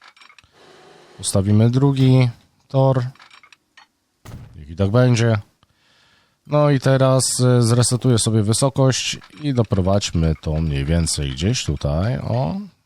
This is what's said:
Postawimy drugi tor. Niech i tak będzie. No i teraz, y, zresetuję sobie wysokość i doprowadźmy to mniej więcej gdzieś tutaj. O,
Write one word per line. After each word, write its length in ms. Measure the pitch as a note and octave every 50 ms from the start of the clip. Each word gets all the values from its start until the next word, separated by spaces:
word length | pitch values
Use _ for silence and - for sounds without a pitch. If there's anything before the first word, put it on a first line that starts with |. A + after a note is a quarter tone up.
| _ - _ _ - - _ - _ _ _ _ - - - - - - - - - _ _
Postawimy 520 | - G2+ - - G2 F#2+ G#2 G#2 G#2+ A2 A#2
drugi 600 | A#2+ C3 C#3 C#3+ C#3 C3 C3 C3 C3 C3 B2+ A#2+ - - _ _ _ _ _
tor. 380 | _ - C3+ C3+ C3+ C3 B2+ B2 C3 - _ - _ - - _ _ - _ _ _ _ - _ _ _ _ _ _ _ _ _ - - - - - -
Niech 140 | D#2+ D2+ D2+
i 60 | E2+
tak 160 | F2 G2 G2
będzie. 460 | G#2 B2 B2+ B2+ A#2+ A2 A#2 A#2 A2 G#2+ - _ _ _ _ _ _ _ _ _ _ _ _ _ _ _ _ _ _ _ _
No 220 | C#3+ C#3+ D3+ D3 D3
i 100 | C#3+ C3
teraz, 600 | - C3+ C3+ C3 C3 C3 C3 C3 - - - -
y, 220 | B2+ B2 B2 B2
zresetuję 580 | A#2 A2+ A#2 B2 A#2+ - B2+ A#2 - C3 A#2+ A2
sobie 240 | - A#2 A2 A2+ G2+
wysokość 760 | G#2+ A2+ - C#3 C3+ - C#3 C3+ C3 A#2+ - - - - - - - - -
i 120 | D3+ D3 C3
doprowadźmy 800 | A#2+ A2 - - F#2+ F2 F#2+ G2 G2+ - - - E2 D#2+ D#2+ D2+ -
to 120 | - D#2+ D2+
mniej 320 | D#2 E2 D#2 C#2+ C#2 C#2
więcej 460 | C#2+ E2+ E2+ E2 D#2+ - - D2 C2+
gdzieś 320 | C2 C2 E2 G#2 C3 - -
tutaj. 560 | - D2 - - C#2+ D2 E2 F#2+ A#2 C3+ C#3+
O, 380 | - - - B2 C#3 D#3+ F#3 G3 G#3 F3 - _ _